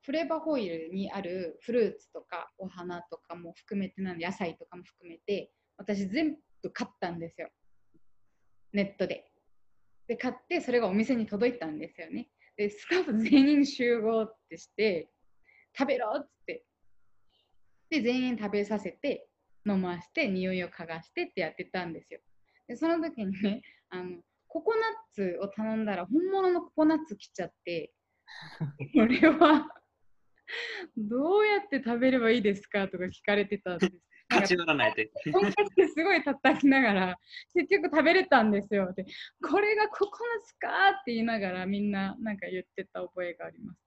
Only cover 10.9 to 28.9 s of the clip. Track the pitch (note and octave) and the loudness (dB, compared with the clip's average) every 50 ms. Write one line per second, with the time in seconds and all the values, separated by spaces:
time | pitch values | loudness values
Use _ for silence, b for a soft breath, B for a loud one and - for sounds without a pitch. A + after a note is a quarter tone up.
10.9 | F#3 G#3 A3 - C4+ A#3 A3 G#3+ G#3 G3 A#3 E3 D#3+ D#3+ D#3+ D#3+ D3+ D3+ D#3 E3 | 2 0 2 2 0 -2 0 -4 -2 0 0 0 0 -2 -8 -8 -8 -10 -12 -12
11.9 | _ - E3+ D#3+ E3+ G#3+ B3+ _ _ b b b b - G#3 G#3 G#3 - - - | _ -18 -16 -12 -10 -12 -12 _ _ b b b b -4 -4 -4 -4 -8 -4 -2
12.9 | E4+ F#4 F4 D#4 G#3+ A3 A3 - - D4 C4+ C#4+ D4+ C#4+ C#4+ C4+ - - B3 A#3+ | 0 0 0 0 0 0 2 6 8 8 8 8 6 4 4 2 0 -2 0 2
13.9 | A#3+ A#3 G#3+ A3 A3+ A3+ G#3+ G#3+ - _ _ _ E3 E3 - _ _ - G#3 G#3+ | 2 2 2 0 0 0 -2 -2 -6 _ _ _ -20 -20 -20 _ _ 0 0 0
14.9 | F#3 D#3+ D3 _ _ _ _ _ _ _ b b b b b b _ - C#4 B3+ | 0 -2 -6 _ _ _ _ _ _ _ b b b b b b _ -4 -2 0
15.9 | C4 B3 A#3+ G#3+ A#3 C#4+ C#4 _ _ _ _ - E3 D#3+ _ _ _ _ _ - | 0 -2 -2 -2 -4 -4 -6 _ _ _ _ -12 -12 -14 _ _ _ _ _ -20
16.9 | - - _ _ _ _ _ _ _ _ _ _ _ _ _ _ _ _ _ _ | -20 -20 _ _ _ _ _ _ _ _ _ _ _ _ _ _ _ _ _ _
17.9 | E4 D4+ G#3+ A#3 B3 B3+ B3+ B3+ A#3+ G#3 G#3+ G3+ G3 G#3 G3+ G3+ A3 G3+ - F3+ | -2 0 0 0 0 0 -2 -2 -4 -4 -4 -4 -2 -2 -2 -2 -4 -6 -6 -8
18.9 | - _ - C#4+ A#3 - - _ _ _ _ _ _ _ _ G#3 G3+ F#3+ F#3 F3+ | -12 _ -4 -4 -4 -4 -8 _ _ _ _ _ _ _ _ -2 0 0 0 -2
19.9 | F3 E3+ E3 _ _ - D#4 G#3+ F#3+ F#3 F#3 F#3 F#3 F3+ F3 E3+ - - E3+ E3 | -6 -8 -10 _ _ -2 -2 0 0 -2 -2 -2 -2 -4 -4 -6 -8 -14 -12 -10
20.9 | E3 E3+ E3+ _ _ E4+ F4 F4 _ - E3+ D#3 - - F3+ - - F#3 F3 E3+ | -10 -12 -12 _ _ -8 -8 -6 _ -4 -4 -4 -6 -10 -14 -8 -8 -8 -6 -6
21.9 | D#3+ D#3+ - _ D#3+ - _ _ _ _ _ _ _ _ _ - A#3+ A#3+ D4+ E4 | -10 -12 -14 _ -20 -20 _ _ _ _ _ _ _ _ _ -14 -8 -4 0 0
22.9 | E4+ E4+ D#4+ E4 D#4+ - G#3 F#3+ G3 F#3+ G3+ G3+ G#3 A#3+ b b b b b b | 0 0 -2 -4 -4 -4 -4 -4 -4 -2 -2 -2 -2 -2 b b b b b b
23.9 | F3+ F#3 F3+ F3+ F3+ - _ _ _ _ _ _ - D#4+ D#4 G#4+ A4+ A4 A4+ A4 | -12 -10 -10 -10 -12 -14 _ _ _ _ _ _ -10 -4 -2 0 0 2 0 -2
24.9 | G#4+ A4+ - _ _ - G3 F#3 F3 D#3+ F#3+ G3+ - G#3+ G#3+ A3 A3 A3 A3 G#3 | -4 -6 -16 _ _ -4 -4 -4 -2 -4 -8 -8 -6 -6 -4 -2 -2 -2 -2 -2
25.9 | G3 F3+ F3+ F#3+ A3 D#4 F4+ F#4+ G4 G4 F#4+ F#4 F4+ F4 F4 - _ - D#4 D#4 | -2 -4 -4 0 0 0 0 2 0 2 2 2 2 0 -2 -6 _ 2 4 4
26.9 | D#4+ D4+ D#4 - G#3 - - - _ - F3 E3 _ _ _ F3 F3 E3 D3 - | 4 2 -2 -6 -14 -16 -16 -20 _ -10 -10 -10 _ _ _ -6 -6 -6 -6 -8
27.9 | _ _ _ _ _ _ _ - - - - D#3 - - D#3+ C#3+ - - C#3 - | _ _ _ _ _ _ _ -20 -20 -18 -18 -18 -10 -8 -8 -8 -8 -10 -12 2